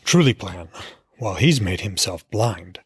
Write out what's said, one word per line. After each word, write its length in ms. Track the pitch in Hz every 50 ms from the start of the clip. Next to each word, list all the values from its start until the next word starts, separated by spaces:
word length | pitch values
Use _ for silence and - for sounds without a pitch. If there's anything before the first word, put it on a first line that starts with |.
| -
truly 300 | - - 170 175 135 117
plan, 360 | - - 98 90 92 87 85 - - - - - - _ _ _ -
while 180 | 123 110 95
he's 260 | 87 110 147 170 135
made 200 | 107 92 90 87
himself 480 | - 104 98 90 - - 92 82 - _
blind. 500 | - 107 110 120 110 87 87 90 92 - -